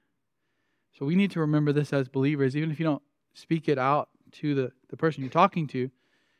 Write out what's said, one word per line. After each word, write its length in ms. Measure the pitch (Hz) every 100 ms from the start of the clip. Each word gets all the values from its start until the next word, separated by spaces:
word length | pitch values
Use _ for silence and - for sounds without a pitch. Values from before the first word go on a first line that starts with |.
| _ _ _ _ _ _ _ _ _ -
So 80 | 143
we 100 | 180
need 160 | 196
to 80 | 170
remember 320 | 151 151 147
this 220 | 143 143
as 160 | 143 127
believers, 480 | 135 139 147 131 147
even 140 | 160
if 80 | 147
you 60 | 160
don't 180 | 139 - _ _
speak 360 | - - 165 156
it 80 | 131
out 320 | 131 147 - _ _
to 200 | - 151 139
the, 160 | 127 - _
the 80 | 131
person 240 | 160 139
you're 80 | 131
talking 380 | 165 190 180 147
to. 220 | 131 131 - _ _ _